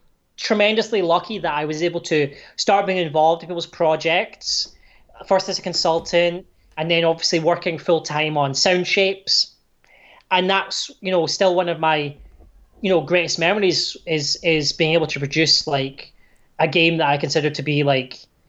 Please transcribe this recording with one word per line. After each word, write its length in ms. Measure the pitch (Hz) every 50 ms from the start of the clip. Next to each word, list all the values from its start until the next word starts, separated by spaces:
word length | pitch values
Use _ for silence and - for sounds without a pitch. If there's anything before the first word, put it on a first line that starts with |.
| _ _ _ _ _ _ _
tremendously 640 | - - - 220 208 208 214 220 226 220 - 233 202
lucky 360 | 180 165 165 - - - 220 190
that 160 | 160 165 147
I 100 | 151 156
was 180 | 151 156 151
able 180 | 170 170 165 170
to 300 | 165 - 170 151 143 143 - - - - -
start 320 | - - - 196 202 196
being 120 | 190 185 185
involved 440 | 175 151 143 156 156 160 170 170
in 60 | 170 160
people's 180 | 175 170 165
projects, 1040 | - - - 170 156 156 151 151 165 165 185 226 - - - - - - - - - - - _ - _ - - _ - - -
first 220 | - 196 190 190 -
as 100 | 180 -
a 40 |
consultant, 800 | - 180 170 - - 170 160 165 - - 180 170 175 175 170 180 - _ _ _ _ _ -
and 140 | 156 156 170
then 140 | 170 165 165
obviously 340 | 165 165 165 - - 180 165
working 400 | 156 170 170 170 - 180 160 147
full 220 | - - 170 156
time 360 | 156 - 147 151 156 151 151
on 180 | 147 143 135 135
Sound 320 | - - 190 180 180 175
Shapes. 640 | - - 202 190 190 196 - - - - - - - _ _ _ _ _ _ _ _ _ _ _ - - - _ -
And 200 | 185 185 185 185
that's, 400 | 196 208 233 - - - - - - -
you 100 | - 185
know, 160 | 185 175 160
still 280 | 156 - - 202 185 175
one 140 | 175 180 170
of 100 | 165 156
my, 380 | 160 160 156 151 147 143 143 - - - - - - - _ - - _ _ -
you 100 | - 185
know, 100 | 185 165
greatest 380 | 131 139 175 175 165 151 - 170
memories 580 | 165 175 208 214 196 180 156 - - - - - -
is, 300 | 175 160 156 143 143 - -
is 300 | - 170 160 156 143 139
being 200 | - - 165 156
able 140 | 160 170 160
to 140 | 156 - 139
produce, 480 | 143 139 - 156 160 151 - - - 151
like, 440 | 143 139 135 135 135 - - - _ _ _ _ _ _ _ _ _ -
a 100 | 135 135
game 300 | 139 170 165 170 165 160
that 100 | 156 139
I 80 | 143
consider 320 | 147 160 143 - 160 143 151
to 140 | 147 -
be, 220 | 135 151 147 147 143
like, 340 | 143 135 131 127 - - - - _ _ _ _